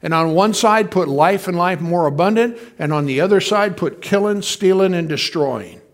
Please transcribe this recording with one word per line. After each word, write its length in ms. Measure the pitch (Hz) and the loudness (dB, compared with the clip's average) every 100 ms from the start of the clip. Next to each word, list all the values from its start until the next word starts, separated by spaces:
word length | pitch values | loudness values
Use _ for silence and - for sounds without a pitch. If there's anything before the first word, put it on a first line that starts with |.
And 120 | 165 | 0
on 200 | 165 165 | 0 2
one 200 | 160 208 | 2 2
side, 360 | 214 233 214 214 | 2 2 2 0
put 180 | 185 160 | -2 -2
life 400 | 139 160 196 190 | 2 2 2 -2
and 80 | 175 | -2
life 240 | 175 175 | -2 -2
more 280 | 170 175 156 | -2 0 0
abundant, 500 | 143 180 220 233 233 - - | 2 2 2 0 -4 -18 -8
and 120 | 151 | -4
on 140 | 151 143 | -2 0
the 160 | 131 | 0
other 180 | 180 202 | 2 2
side, 380 | 185 208 202 180 | 2 0 0 -2
put 240 | 165 - | -6 -6
killing, 400 | - 202 208 202 | -2 0 0 -2
stealing, 540 | - - 190 190 190 175 | -4 -2 2 4 2 0
and 120 | 165 | -2
destroying. 760 | 147 - 170 139 120 90 82 _ | -4 -4 -2 -2 -2 -8 -18 _